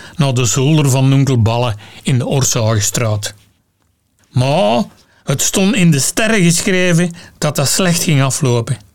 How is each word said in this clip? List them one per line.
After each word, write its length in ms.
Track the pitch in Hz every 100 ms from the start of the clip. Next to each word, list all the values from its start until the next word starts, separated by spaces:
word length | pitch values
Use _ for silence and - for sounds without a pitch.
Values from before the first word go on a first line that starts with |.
| - -
naar 180 | 139
de 120 | 123 123
zolder 440 | 139 135 156 139
van 240 | 131 135
onkel 280 | 135 135 127
Balle 340 | 110 117 123 104 - -
in 140 | - 127
de 100 | -
Oorzagenstraat. 1040 | 139 - 127 110 110 - - 113 104 - - _ _ _ _ _ _ _ _ _
Maar 520 | 127 131 160 208 233 208 - _ _
het 180 | - 139
stond 340 | - 208 190 226
in 160 | 170
de 80 | 143
sterren 440 | - - 220 220
geschreven 720 | 170 170 208 185 180 165 180 170 - -
dat 180 | 151 147
dat 120 | 135
slecht 360 | - 180 170
ging 180 | - 139
aflopen. 560 | 135 - 131 120 117 131 -